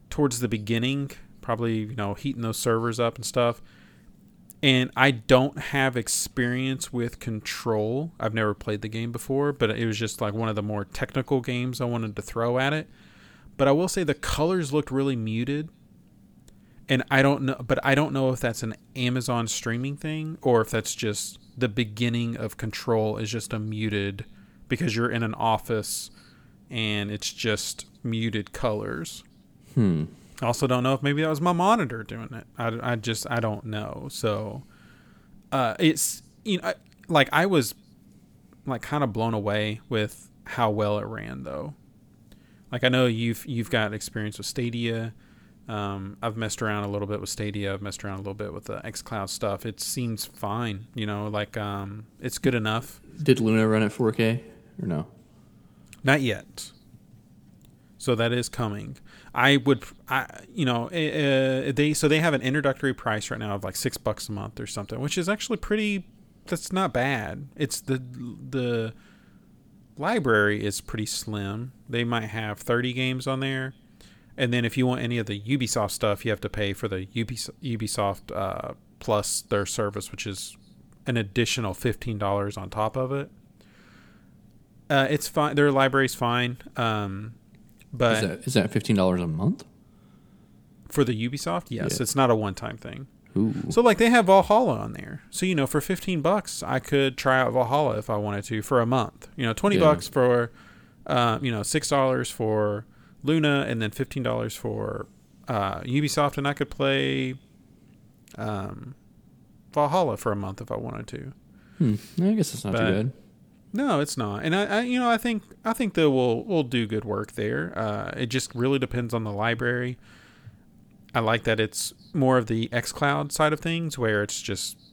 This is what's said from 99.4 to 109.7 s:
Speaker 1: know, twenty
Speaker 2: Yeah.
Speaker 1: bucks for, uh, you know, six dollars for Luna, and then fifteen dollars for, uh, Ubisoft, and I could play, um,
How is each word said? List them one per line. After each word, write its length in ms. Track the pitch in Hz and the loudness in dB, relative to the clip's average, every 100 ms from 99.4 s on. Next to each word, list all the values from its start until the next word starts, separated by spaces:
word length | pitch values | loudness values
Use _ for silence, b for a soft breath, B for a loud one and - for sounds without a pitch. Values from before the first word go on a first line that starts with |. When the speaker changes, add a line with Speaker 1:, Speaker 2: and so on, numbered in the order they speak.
| 117 | -2
Speaker 1:
know, 80 | |
twenty 220 | 110 202 202 | 2 2 6
Speaker 2:
Yeah. 60 | |
Speaker 1:
bucks 240 | 156 151 - | 6 6 2
for, 440 | 143 123 120 117 B B B B B - | 4 6 6 2 B B B B B -2
uh, 340 | 127 120 110 | 2 2 2
you 100 | 135 | 0
know, 100 | 110 | -2
six 260 | 101 156 - | -2 -2 2
dollars 420 | 143 131 127 120 | 2 4 2 -2
for 540 | - 110 107 104 104 107 b b b | -2 0 2 2 0 -6 b b b
Luna, 420 | 135 160 151 143 135 | 0 4 4 2 2
and 140 | 117 | -2
then 100 | 110 | -2
fifteen 320 | - 131 139 | -2 -4 -2
dollars 320 | 117 117 113 - | -2 -2 -4 -6
for, 500 | 113 107 107 110 - - _ - - | -6 -4 -4 -6 -10 -16 _ -20 -6
uh, 340 | 113 98 85 | -2 -2 -4
Ubisoft, 560 | - 135 147 - 143 - | -2 0 0 2 0 2
and 100 | 143 | -2
I 60 | |
could 160 | 143 143 | -2 -4
play, 640 | - 139 135 135 135 131 131 - - - - - - - - - - | 0 0 2 0 0 -2 -6 -14 -20 -20 -20 -20 -20 -20 -20 -20 -10
um, 580 | 110 104 101 101 123 - - - - - - - - | -6 -6 -6 -10 -14 -18 -20 -20 -20 -20 -20 -20 -6